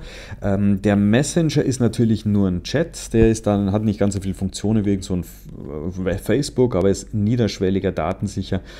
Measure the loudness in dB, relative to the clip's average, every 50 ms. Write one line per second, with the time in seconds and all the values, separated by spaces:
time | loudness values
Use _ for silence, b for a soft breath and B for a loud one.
0 | B B B B B B -10 -6 -2 -2 0 2 2 2 2 2 2 2 4 4
1 | 4 4 4 4 2 2 2 0 2 2 2 2 2 2 2 2 0 0 2 2
2 | 2 2 2 2 0 2 2 2 2 2 0 -2 -4 -2 -2 -2 -2 -4 -6 -12
3 | -8 0 4 4 6 6 4 2 0 0 0 2 2 0 0 0 0 0 0 0
4 | 0 0 0 -2 -4 -6 -4 -4 -4 -6 -4 -4 -2 0 0 2 2 0 0 -2
5 | -2 -4 -4 -4 -4 -6 -12 -18 -18 -16 -16 -14 -12 -10 -10 -8 -8 -8 -6 -4
6 | -2 -2 -2 -2 0 0 0 0 0 0 0 2 2 2 2 2 2 2 2 0
7 | -2 -6 -4 -2 0 2 2 2 0 0 0 -2 -2 0 0 0 0 -2 -2 -2
8 | -2 -4 -4 -4 -6 -6 -4 -6 -4 -4 -4 -4 B B B